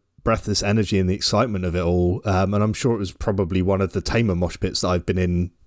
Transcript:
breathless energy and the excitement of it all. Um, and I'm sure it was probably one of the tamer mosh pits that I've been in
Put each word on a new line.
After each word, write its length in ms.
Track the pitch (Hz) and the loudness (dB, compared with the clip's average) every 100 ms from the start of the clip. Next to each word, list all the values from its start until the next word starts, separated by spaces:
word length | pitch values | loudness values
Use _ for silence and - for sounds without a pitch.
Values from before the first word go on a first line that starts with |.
| _ _ | _ _
breathless 360 | - 110 - 101 | 0 0 0 -2
energy 380 | 101 107 104 98 | 0 0 2 2
and 100 | 92 | 2
the 60 | |
excitement 500 | 98 - 104 123 101 | 0 0 0 0 -2
of 120 | 90 87 | -2 0
it 60 | |
all. 380 | 85 90 87 87 | 2 2 2 0
Um, 280 | - 92 95 | 0 0 2
and 120 | 101 | 0
I'm 80 | 107 | 0
sure 240 | 104 131 117 | 0 0 0
it 20 | |
was 140 | 95 | -4
probably 500 | - - 98 92 92 | -6 -4 -2 0 0
one 180 | 90 95 | 0 0
of 120 | 95 | 0
the 80 | 98 | -2
tamer 340 | - 117 117 | -2 0 0
mosh 240 | 87 87 - | 0 -2 -2
pits 220 | 95 - | -4 -2
that 80 | 92 | 0
I've 180 | 90 - | 0 0
been 120 | 92 | 0
in 340 | 90 87 90 _ | 0 0 -2 _